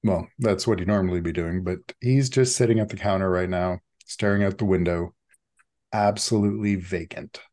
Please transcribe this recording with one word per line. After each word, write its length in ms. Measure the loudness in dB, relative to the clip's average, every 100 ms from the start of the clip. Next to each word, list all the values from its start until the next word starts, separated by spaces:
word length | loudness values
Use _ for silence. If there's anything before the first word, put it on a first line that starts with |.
Well, 280 | 0 0 -4 -2
that's 260 | 0 0 0
what 140 | 0
he'd 80 | 2
normally 320 | 2 2 -2
be 140 | -2
doing, 300 | -4 -4 -4
but 160 | -4 -6 -10 -6
he's 300 | 0 2 2
just 260 | 2 2 2
sitting 240 | 4 4
at 80 | 0
the 80 | -2
counter 340 | -2 0 2
right 200 | 0 0
now, 300 | 0 -2 -4 _ _ -18
staring 380 | -2 0 2
out 140 | 0 0
the 80 | 0
window, 480 | 2 2 0 -4 _ _ _ _ _ _ _ _
absolutely 840 | 2 2 2 0 2 2 0 0 -2
vacant. 640 | -2 -6 -6 -14 -14 -18 -20